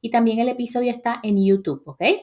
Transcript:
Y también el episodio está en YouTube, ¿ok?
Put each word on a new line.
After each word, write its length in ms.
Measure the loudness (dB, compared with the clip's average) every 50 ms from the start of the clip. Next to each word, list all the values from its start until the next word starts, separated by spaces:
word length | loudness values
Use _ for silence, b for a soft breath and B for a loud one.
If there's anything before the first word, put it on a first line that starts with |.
| -8
Y 80 | 0
también 280 | 0 2 2 2 2 2
el 120 | 0 -2
episodio 400 | -2 -4 -6 -4 -2 -2 -2 -2
está 280 | -4 -4 -6 -6 -6 -4 -2
en 200 | 0 2 2 4
YouTube, 400 | 4 4 2 2 -4 -6 -6 _
¿ok? 160 | -18 -10 _ 2 2 2 0